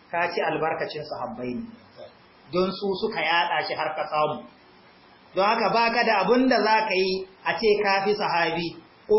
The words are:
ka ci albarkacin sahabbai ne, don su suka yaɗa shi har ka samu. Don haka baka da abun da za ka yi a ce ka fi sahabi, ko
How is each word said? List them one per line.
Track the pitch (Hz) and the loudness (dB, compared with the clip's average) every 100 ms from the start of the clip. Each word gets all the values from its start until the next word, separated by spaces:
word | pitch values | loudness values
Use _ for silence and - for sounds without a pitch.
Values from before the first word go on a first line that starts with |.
| - | -6
ka | 170 175 | -2 -2
ci | - | -2
albarkacin | 165 151 160 - 147 151 | -2 -2 -2 -2 -6 -8
sahabbai | - - 117 117 127 | -10 -10 -10 -8 -8
ne, | 117 113 - - - - - - - - | -8 -10 -16 -20 -20 -20 -20 -20 -20 -6
don | 175 190 | -2 -2
su | 185 202 180 | -2 -4 -4
suka | 220 165 | -4 -2
yaɗa | 160 170 175 156 151 | 0 2 2 0 -2
shi | |
har | 151 156 160 | -4 -4 -4
ka | 147 | -2
samu. | 151 151 123 - - - - - - - - - | 0 0 -2 -12 -20 -20 -20 -20 -20 -20 -20 -6
Don | 180 | 0
haka | 202 226 196 | 2 2 2
baka | 226 233 240 | 2 2 2
da | 226 208 | 2 2
abun | 190 254 262 | 4 4 4
da | 233 | 4
za | 208 220 214 | 4 2 2
ka | |
yi | 185 190 190 - - | 0 0 -2 -6 -8
a | 170 175 | -4 0
ce | 220 202 | 2 2
ka | 202 196 | 2 2
fi | 196 | 0
sahabi, | 202 170 170 165 165 170 - - - | 0 0 0 0 -2 -6 -8 -20 -10
ko | - | 2